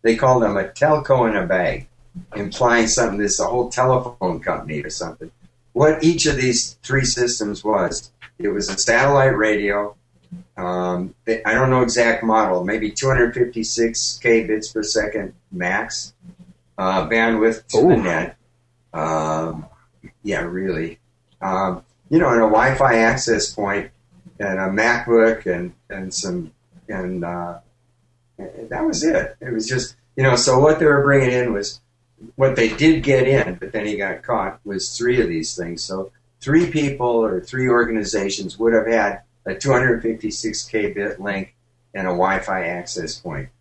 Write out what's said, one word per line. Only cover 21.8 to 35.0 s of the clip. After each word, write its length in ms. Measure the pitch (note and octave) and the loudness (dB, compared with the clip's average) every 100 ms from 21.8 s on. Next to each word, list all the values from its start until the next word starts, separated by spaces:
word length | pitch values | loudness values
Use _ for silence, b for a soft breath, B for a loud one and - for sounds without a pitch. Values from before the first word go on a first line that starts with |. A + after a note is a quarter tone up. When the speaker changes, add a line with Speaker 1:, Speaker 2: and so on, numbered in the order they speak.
| _ _ _ | _ _ _
Speaker 1:
you 80 | D#3+ | 2
know, 100 | C#3 | 4
and 80 | A#2 | 4
a 60 | A2 | 4
Wi-Fi 520 | G#2+ C3 C3 B2 A2+ | 4 2 2 4 4
access 520 | A2+ B2+ - G#2+ - | 4 2 0 0 -2
point, 380 | - G2+ G2+ - _ _ _ - - | -6 -4 -4 -6 _ _ _ -20 -8
and 200 | G2+ F#2+ | -6 -4
a 100 | F#2+ | -2
MacBook, 760 | G2 A#2 A#2+ - A#2 A2+ A2+ F#2 | 0 0 0 4 6 6 2 -4
and, 280 | F2 F2+ - _ | -4 -6 -12 _
and 240 | F#2+ F#3 | -12 -8
some, 380 | - F#3 F3+ D#3+ _ _ - - | -8 -6 -6 -8 _ _ -20 -12
and, 360 | - F#2 - | -8 -6 -6
uh, 360 | E2+ F2 F2 E2+ _ _ _ _ _ _ _ - | -6 -6 -10 -12 _ _ _ _ _ _ _ -18
that 480 | F#3+ - - - D#4 | -16 -16 -12 -4 -4
was 180 | C4 | 0
it. 320 | E4 - - - | 0 0 -4 -12
It 100 | C3 | -6
was 140 | A2+ A2 | -6 -2
just, 280 | B2+ - _ _ - | -4 -6 _ _ 0
you 80 | |
know, 120 | C3 A#2+ | 2 4
so 240 | - C3 | 4 6
what 200 | D3 D3+ | 6 6
they 60 | D#3 | 4
were 180 | C#3+ | 6
bringing 280 | C#3 C#3 B2+ | 6 4 4
in 220 | B2+ A#2+ | 2 0
was, 260 | G2+ G2+ - _ _ _ _ A2 - | -2 -6 -12 _ _ _ _ -20 0
what 200 | C3+ C3 | 2 4
they 180 | A2+ A2 | 0 4
did 280 | D#3 D3+ | 4 4
get 240 | C#3 B2+ B2+ | 4 4 4
in, 280 | C3+ - F2+ | 4 2 -6
but 160 | - | -8
then 140 | A2 G#2 | -6 -4
he 120 | G2+ | -4
got 240 | G2 - | -4 -6
caught, 360 | - A2 F#2+ - | -4 -2 -2 -8
was 340 | G#2 F#2+ - | -8 -6 -6
three 240 | - | -2